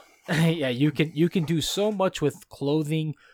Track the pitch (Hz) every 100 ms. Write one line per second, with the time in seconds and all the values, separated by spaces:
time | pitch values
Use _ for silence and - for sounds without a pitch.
0 | - _ - 160 165 165 131 123 147 143
1 | - 143 165 196 156 165 - - 208 208
2 | 190 - 147 - - - 139 156 151 160
3 | 156 143 _